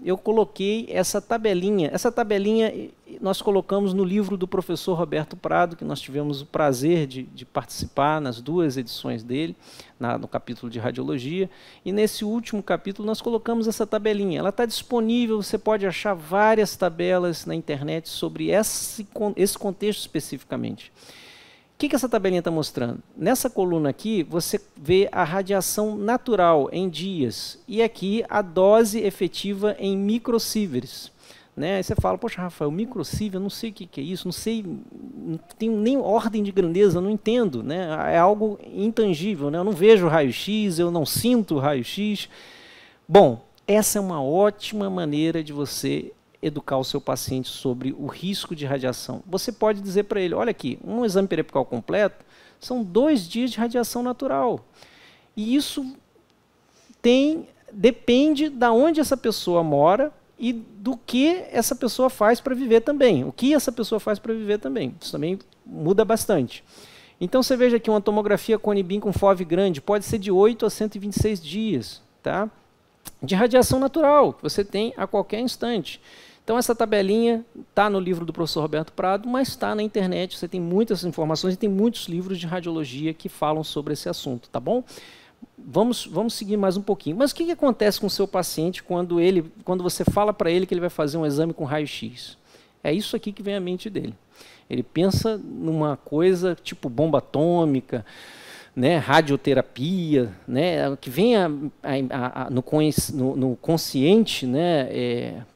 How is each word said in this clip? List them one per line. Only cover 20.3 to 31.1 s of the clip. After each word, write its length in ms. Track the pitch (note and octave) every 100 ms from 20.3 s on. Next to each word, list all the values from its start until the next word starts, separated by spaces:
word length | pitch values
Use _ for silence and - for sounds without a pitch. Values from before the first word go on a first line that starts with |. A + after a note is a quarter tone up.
| C#3 - B2+ A2+ G#2 - _ - - - - - - _
O 80 | -
que 80 | D4
que 80 | C#4+
essa 140 | B3
tabelinha 320 | A3+ F#3+ F3+
tá 80 | E3+
mostrando? 520 | D#3+ C#3+ - A#2+ - - -
Nessa 320 | E3 B3+ B3+
coluna 400 | - F3+ E3 D3
aqui, 340 | B2+ G#3+ G#3+
você 380 | D3 E3 - G#3 - -
vê 320 | C#3+ F#3 G3
a 140 | -
radiação 720 | D#3+ F#3+ F#3+ G3 F3+ - G#3+ G#3
natural 720 | G3+ B3 - G3+ E3+ D#3+ C3
em 200 | E3+ F#3
dias 680 | D3+ F#3+ F3+ A#2+ - - - -
e 160 | G#3
aqui 400 | A3+ - F#3+ A3 -
a 140 | G#3
dose 580 | F#3+ E3 F#3+ A3 A#3 A3
efetiva 720 | G3+ - F3+ - G3 G3 G#3 G3
em 180 | G3 G3
microsieverts, 1120 | G3+ A#3 A#3+ A3+ - A3 G3 B2 C3 - -